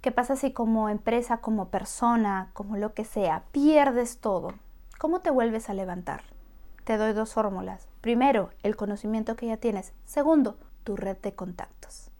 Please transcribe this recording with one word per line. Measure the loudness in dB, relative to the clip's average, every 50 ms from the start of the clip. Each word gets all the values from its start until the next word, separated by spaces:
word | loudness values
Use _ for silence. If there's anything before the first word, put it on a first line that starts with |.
¿Qué | 0 0
pasa | 0 0 0 0 0
si | 0 0 -2
como | 0 0 0 2 2 2 2 0
empresa, | -2 -2 0 2 2 2 2 0 -2
como | -2 0 -2 -2 -2 -2 -2
persona, | -4 -4 -4 -4 -4 0 2 4 4 4 2 2 0 -2 -4 -6
como | -10 -12 -10 -6 -4
lo | -4 -4 -4 -4
que | -6 -8
sea, | -4 -2 0 0 2 0 -2 -4 -4 0
pierdes | 4 6 8 8 8 8 8 4 2 0 -2 -6
todo? | -4 -2 0 0 0 -2 -6 -10 -12 -18 -20 -20 -20 -20 -20 -12 -4
¿Cómo | -2 0 0 0
te | 0 2
vuelves | 2 4 2 2 0 -2 -4 -6
a | -6
levantar? | -6 -4 -6 -6 -8 -8 -8 -10 -10 -10 -16 -20 -20 -20 -20 -20 -20 -20 -20 -18 -16 -4
Te | -2 0
doy | 2 2 0 0
dos | 0 -2 -2 0
fórmulas. | 0 0 0 -2 -4 -8 -8 -10 -12 -16 -20 -20 -6
Primero, | -2 0 2 4 6 6 6 4 2 -2 -6 -4
el | -2 -2 -2
conocimiento | 0 -4 -4 -4 -4 -4 -2 -2 -2 -2 -4 -4
que | -4 -4
ya | -4 -4
tienes. | -2 -2 -2 -2 -2 -6 -10 -16 -20 -18
Segundo, | -4 -2 2 4 6 6 6 6 4 0 -8 -18 -20 -20 -14 -8
tu | -6 -6
red | -4 -4 -4 -6
de | -4 -6 -8 -6
contactos. | -6 -10 -8 -8 -10 -12 -14 -16 -20 -20 -20 -18 -18 -18 -20 -20